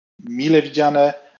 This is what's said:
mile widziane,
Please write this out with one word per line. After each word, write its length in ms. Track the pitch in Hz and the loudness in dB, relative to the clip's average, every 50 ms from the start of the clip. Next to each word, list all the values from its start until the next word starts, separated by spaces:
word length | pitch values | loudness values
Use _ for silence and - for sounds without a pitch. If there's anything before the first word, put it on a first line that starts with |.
| _ _ _ _ - | _ _ _ _ -16
mile 380 | 120 120 123 139 156 160 156 | -12 -8 -6 -2 2 2 2
widziane, 520 | 147 143 135 151 147 147 147 143 143 143 143 - - _ _ | 2 0 -2 -2 0 0 2 2 2 2 0 -4 -14 _ _